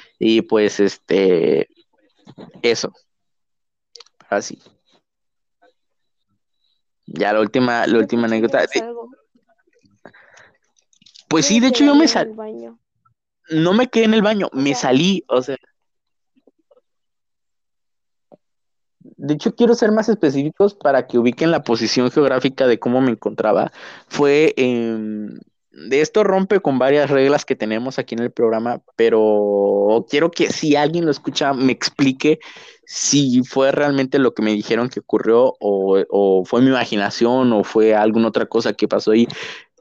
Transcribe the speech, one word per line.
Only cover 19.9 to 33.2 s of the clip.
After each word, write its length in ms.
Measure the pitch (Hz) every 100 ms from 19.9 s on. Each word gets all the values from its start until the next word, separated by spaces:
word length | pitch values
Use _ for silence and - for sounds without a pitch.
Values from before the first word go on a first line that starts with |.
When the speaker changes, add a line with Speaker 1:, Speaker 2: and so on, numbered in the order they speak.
Speaker 1:
más 160 | 214 214
específicos 680 | 208 147 139 151 - 202
para 320 | - 143 135 123
que 120 | 120
ubiquen 320 | 120 - 165
la 120 | 160
posición 480 | 131 113 110 127 127
geográfica 560 | 156 139 131 135 131 131
de 120 | 113
cómo 220 | 120 127
me 120 | 131
encontraba. 600 | 110 104 107 107 95 - - - - -
Fue, 440 | - 143 147 156 -
em, 800 | 127 120 117 113 107 107 104 - - _ _
de 300 | - 90 135
esto 220 | 156 214
rompe 360 | 196 190 190 202
con 180 | 151 131
varias 300 | 131 147 135
reglas 340 | 139 135 143
que 120 | - 131
tenemos 420 | 107 110 131 131
aquí 160 | -
en 60 | 117
el 80 | 120
programa, 500 | - 113 113 117 110 _ -
pero 1080 | 113 110 107 107 104 101 101 101 101 113 98
quiero 200 | 143 170
que 200 | - 170
si 260 | - 156 143
alguien 280 | 151 170 165
lo 60 |
escucha, 420 | 135 - - 143
me 180 | 131 131
explique 680 | 120 - - 135 131 147 156 - - - -
si 580 | - - - 143